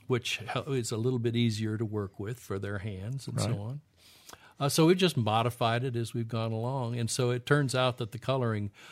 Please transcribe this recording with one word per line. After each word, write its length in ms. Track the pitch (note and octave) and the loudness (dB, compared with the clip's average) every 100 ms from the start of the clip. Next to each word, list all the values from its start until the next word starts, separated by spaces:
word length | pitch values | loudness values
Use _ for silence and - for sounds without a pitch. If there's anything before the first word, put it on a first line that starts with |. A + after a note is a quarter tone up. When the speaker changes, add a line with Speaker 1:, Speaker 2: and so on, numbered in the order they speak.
| - | -2
Speaker 1:
which 320 | B2 - - | 0 0 -6
hel-, 340 | G2+ C3 D3 | -4 -4 -2
is 180 | C3+ A2+ | -2 -2
a 60 | A2 | 0
little 220 | B2 B2+ | 0 2
bit 180 | A#2 A#2+ | 2 4
easier 400 | A#2 G#2+ G#2+ G#2+ | 2 2 -2 -2
to 80 | |
work 340 | A2 G#2+ G2 - | -2 -2 -4 -6
with 220 | G2+ B2+ | -8 -8
for 180 | - G2 | -6 -6
their 200 | G2+ G2+ | -4 -6
hands 500 | G#2+ F#2 G#2 C3+ - | -6 -8 -6 -8 -4
and 100 | A2 | -2
so 100 | G#2+ | 0
Speaker 2:
Right. 100 | G2+ | 0
Speaker 1:
on. 220 | G#2+ C#3+ - _ - - - - - - | -4 -10 -14 _ -20 -20 -20 -20 -16 -2
Uh, 100 | C#3+ | 0
so 160 | E3 D#3+ | 4 6
we've 100 | F#3 | 6
just 220 | F#3 C3+ | 4 2
modified 640 | G#2+ A2+ A#2 A#2+ A#2 A#2 | 2 4 2 2 2 2
it 100 | C3 A#2 | 0 -4
as 180 | A2+ | -4
we've 140 | A#2+ A2+ | -4 -4
gone 220 | A#2 A2+ | -2 -2
along. 460 | A2 A#2+ C3+ A#2 A#2+ | -2 -2 -4 -4 -2
And 120 | A2+ | -2
so 200 | - B2 | 2 2
it 140 | B2 | 2
turns 300 | - D3 C3+ | 2 4 4
out 240 | B2+ B2+ B2 | 2 2 0
that 140 | A#2 | -6
the 60 | A2 | -6
coloring, 520 | - C3+ A#2+ G#2+ G2+ - - | -2 0 0 0 -4 -8 -20